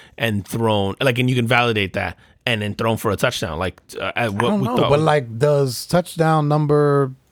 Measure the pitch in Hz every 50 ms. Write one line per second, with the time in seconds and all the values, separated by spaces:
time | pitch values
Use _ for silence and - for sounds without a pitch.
0 | - - _ - 127 113 104 101 92 - - 113 117 110 107 101 98 98 95 -
1 | - 135 117 123 127 127 127 123 117 113 123 120 120 120 110 104 98 - - 98
2 | 95 92 - - - - _ _ - 127 117 104 104 104 101 - 113 113 113 107
3 | - 110 95 - - 127 - - - 85 78 82 92 87 - - - - - -
4 | 95 95 - - 120 110 98 104 120 123 214 202 - - 254 - 113 - 143 151
5 | 160 156 151 147 123 113 113 113 147 147 147 143 139 131 117 - - - 175 180
6 | 175 - - 165 160 160 160 156 147 147 147 151 151 143 147 147 147 147 143 139
7 | 139 131 131 - _ _